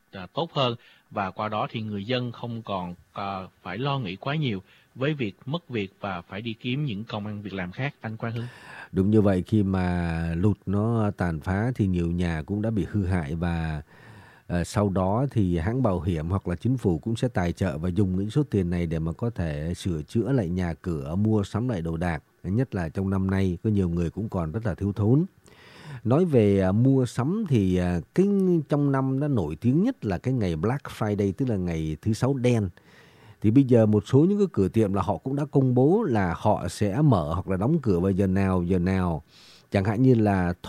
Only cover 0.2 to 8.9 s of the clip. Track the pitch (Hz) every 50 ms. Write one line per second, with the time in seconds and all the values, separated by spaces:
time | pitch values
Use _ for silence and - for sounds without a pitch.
0.2 | 90 - - 135 165 170 - 147 131 123 120 - _ - - _ _ - - 107
1.2 | 98 95 - - 107 107 107 107 127 143 - 117 110 107 104 101 98 113 127 123
2.2 | 123 120 117 - - 120 117 113 110 - 101 92 90 87 87 - - _ - 107
3.2 | 101 98 98 95 92 90 - _ - 90 87 107 135 143 139 135 120 85 92 -
4.2 | - 135 147 160 151 123 101 92 - _ _ _ _ _ - 117 131 147 156 139
5.2 | 120 101 - - - 127 151 170 - - 123 110 98 95 - _ - 101 95 87
6.2 | 85 - 95 98 117 117 110 - - 123 123 143 156 139 101 98 113 - - 107
7.2 | 104 107 104 104 104 101 95 95 90 90 92 - 131 143 - _ - 113 110 -
8.2 | - 117 113 117 117 120 - - - - - - - -